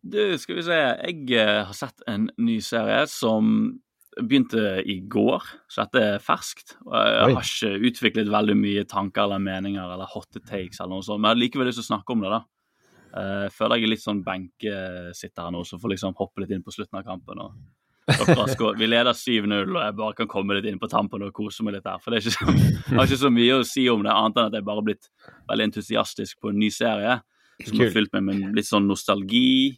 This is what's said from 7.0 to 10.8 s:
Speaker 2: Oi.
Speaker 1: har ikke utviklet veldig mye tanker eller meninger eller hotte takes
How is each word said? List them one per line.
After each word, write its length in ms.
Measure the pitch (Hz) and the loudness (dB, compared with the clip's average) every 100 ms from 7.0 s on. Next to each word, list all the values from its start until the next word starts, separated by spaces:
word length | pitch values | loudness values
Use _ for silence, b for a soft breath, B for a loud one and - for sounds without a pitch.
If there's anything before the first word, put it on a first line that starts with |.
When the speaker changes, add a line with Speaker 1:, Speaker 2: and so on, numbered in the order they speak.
| 110 110 | 2 4
Speaker 2:
Oi. 120 | 113 | 4
Speaker 1:
har 120 | 127 - | 4 -2
ikke 420 | - 104 98 120 | -4 -2 0 0
utviklet 400 | 120 113 113 104 | 2 0 2 2
veldig 240 | 104 107 104 | 2 4 4
mye 240 | 104 101 | 2 0
tanker 400 | 101 101 101 110 | -2 -4 -2 0
eller 160 | 104 98 | 0 0
meninger 540 | 98 95 98 98 90 | -4 -4 -6 -6 -8
eller 160 | 90 95 | -10 -10
hotte 300 | - - 107 | -12 -14 -18
takes 380 | - 101 90 - | -10 -8 -8 -10